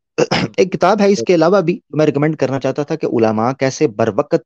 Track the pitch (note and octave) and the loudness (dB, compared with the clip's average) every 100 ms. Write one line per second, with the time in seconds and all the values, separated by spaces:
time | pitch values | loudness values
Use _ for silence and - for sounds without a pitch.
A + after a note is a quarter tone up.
0 | _ - D#3+ - - - G3 - F3 G#3 | _ -2 -2 0 -4 -8 -10 -2 0 2
1 | G3+ G3 A2+ F3+ D#3+ G3+ E3 F3+ - D3+ | 2 2 2 2 4 2 0 -4 -4 -2
2 | D3+ C#3+ D3+ D#3 B2+ C3+ C3 C3 D3 D#3+ | 0 2 0 -2 -2 -2 -4 -4 -6 -4
3 | - A#2+ A2 A2 A2+ C#3 C3+ - D#3 G#2+ | -2 2 2 2 -2 -2 -2 0 -2 0
4 | A2+ G2+ - E3 | -2 0 -2 -2